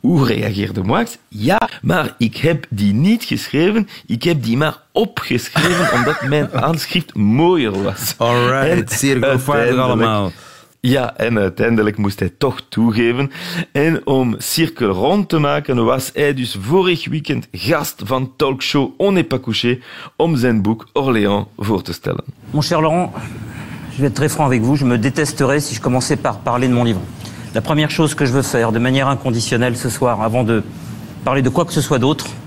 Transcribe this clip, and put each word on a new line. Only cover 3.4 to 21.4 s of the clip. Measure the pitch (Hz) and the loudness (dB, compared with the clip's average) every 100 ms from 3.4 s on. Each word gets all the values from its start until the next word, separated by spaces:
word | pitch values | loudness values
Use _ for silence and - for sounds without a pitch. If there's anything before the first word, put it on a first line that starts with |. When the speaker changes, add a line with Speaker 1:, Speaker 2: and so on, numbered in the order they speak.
| - 135 175 214 208 - - | -2 2 2 2 -2 -8 -8
Speaker 1:
ik | 113 | -2
heb | 160 165 | 0 0
die | 113 117 | 0 0
maar | 151 - _ | 0 -4 _
opgeschreven | - 220 - - 123 - - 160 175 175 | -2 -2 -4 -4 -4 -2 0 0 2 0
<laughs> | 123 | 0
omdat | 123 156 | 0 -2
mijn | 127 151 143 | 0 0 0
handschrift | 120 143 160 - - - | -2 -2 -2 -4 -6 -6
mooier | - 104 117 170 180 117 98 | -2 2 4 4 4 2 0
was. | 98 95 - - | -4 -4 -8 -2
Speaker 2:
Alright, | 117 120 120 131 135 175 - | 0 2 2 2 2 0 0
Speaker 1:
En | - | -2
Speaker 2:
zeer | 139 131 | 0 2
geloofwaardig | 135 131 131 143 120 | 2 0 2 2 2
Speaker 1:
uiteindelijk | 127 127 | 2 2
Speaker 2:
allemaal. | 117 113 107 98 - - - - _ | 2 2 0 -2 -6 -18 -20 -20 _
Speaker 1:
Ja, | 127 135 120 - | 2 2 0 -2
en | 113 113 | 0 2
uiteindelijk | 98 90 113 113 107 104 | 0 2 2 4 2 2
moest | 101 98 | -2 -2
hij | 92 - | -4 0
toch | 135 - - | -2 -2 -8
toegeven. | - 117 107 117 120 139 - - 175 - | 0 2 4 2 2 -2 -4 -10 -8 -4
En | 139 156 160 - | 0 2 2 2
om | 135 123 110 | 2 2 -2
cirkel | - - 160 - 113 | -2 0 0 0 0
rond | 92 120 202 185 | 2 2 2 2
te | 165 | 0
maken, | 147 147 147 123 | 2 0 0 0
was | 113 131 131 | 2 0 -2
hij | - 147 | -2 0
dus | 135 120 101 | 0 -4 -6
vorig | 98 175 185 170 - | 0 2 2 0 -2
weekend | 156 147 131 - | -6 -4 -6 -6
gast | - 107 160 147 - | -8 -2 -2 -2 -8
van | 98 131 127 - | -4 -2 -2 -2
talkshow | 139 131 - 147 135 - | -2 -2 0 0 0 0
On | 196 | 0
n'est | 190 160 | 2 0
pas | 131 | -2
couché | 123 110 120 123 - - - _ | -2 -2 0 -2 -6 -18 -18 _
om | 165 147 | 0 2
zijn | 123 113 | 2 2
boek | 98 113 - | 2 -2 -2
Orléans | - 135 113 101 101 | -2 0 2 2 0